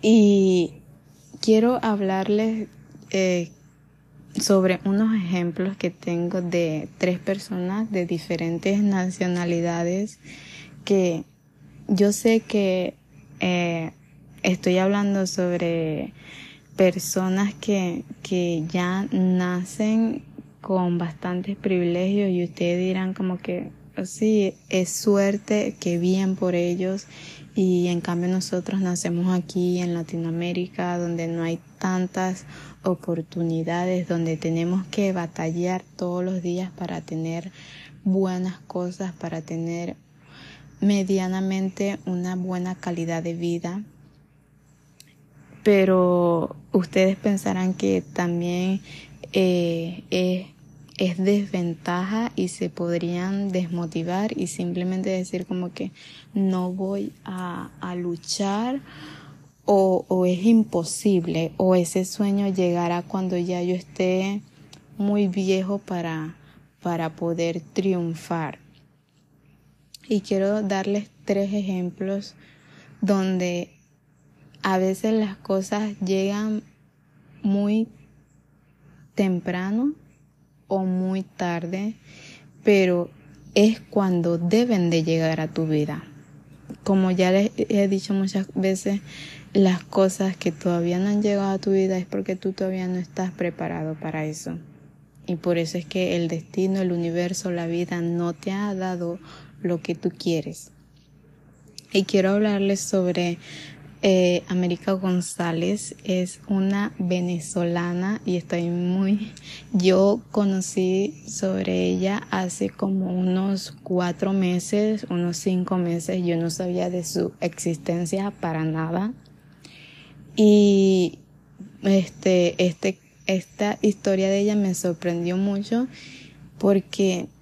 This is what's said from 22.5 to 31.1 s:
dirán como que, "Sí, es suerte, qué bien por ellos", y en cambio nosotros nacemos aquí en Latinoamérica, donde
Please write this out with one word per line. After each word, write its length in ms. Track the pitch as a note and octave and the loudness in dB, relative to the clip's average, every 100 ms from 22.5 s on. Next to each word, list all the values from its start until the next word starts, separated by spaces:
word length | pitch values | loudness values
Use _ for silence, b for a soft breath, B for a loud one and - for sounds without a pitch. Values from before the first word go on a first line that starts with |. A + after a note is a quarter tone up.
| - F3 F3 | -2 0 0
dirán 360 | F#3 F#3 F#3 | 0 -2 -4
como 240 | F#3+ F#3+ F3+ | -2 -4 -4
que, 320 | - F3+ - - - - | -4 -6 -8 -14 -14 -10
"Sí, 500 | F#3 - A3 G#3+ G3 - - | -8 0 2 4 2 -2 -2
es 220 | F#3 F3+ | -2 0
suerte, 840 | - - G3+ G3 G3+ - G#3 G#3 - | 0 2 4 4 0 -2 -2 -2 -4
qué 180 | F3+ E3+ | -2 0
bien 380 | F3 F#3+ F#3+ F#3+ | 2 2 2 0
por 180 | F#3 | 0
ellos", 520 | F3+ F3 F3 F#3 G3 - B B B B - | 0 0 0 -2 -4 -8 B B B B 0
y 320 | F#3 F3+ F3 | 2 4 2
en 120 | F3 | 0
cambio 280 | E3+ E3+ F3+ | -2 -2 0
nosotros 520 | F#3 F3+ F3+ E3+ G3 | -2 -2 -4 -2 -2
nacemos 560 | F#3+ F3+ F3 F3 F#3 F3+ | 0 -2 -2 0 2 0
aquí 440 | D#3+ F#3 F3+ F3+ | 0 -2 0 0
en 120 | F3 | -2
Latinoamérica, 1040 | E3+ E3 E3+ E3 E3 F3 F3+ F3+ - F3+ F3 | -4 -4 -4 -4 -2 -2 -4 -4 -4 -4 -2
donde 280 | F3 | -2